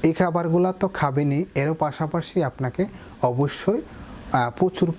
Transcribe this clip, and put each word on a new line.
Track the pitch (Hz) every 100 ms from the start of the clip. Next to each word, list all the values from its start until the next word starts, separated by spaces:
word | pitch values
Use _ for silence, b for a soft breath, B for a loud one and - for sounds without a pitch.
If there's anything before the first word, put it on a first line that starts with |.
এই | 160
খাবারগুলো | 160 180 170 170 170 180
তো | 185 190
খাবেনই, | - 143 135 143 139 180 -
এরও | 143
পাশাপাশি | 160 151 139 160 170 - -
আপনাকে | 143 - 131 - 202 B B B
অবশ্যই, | 127 123 143 - - 233 - B B B B
আহ, | - 120 -
প্রচুর | 185 185 175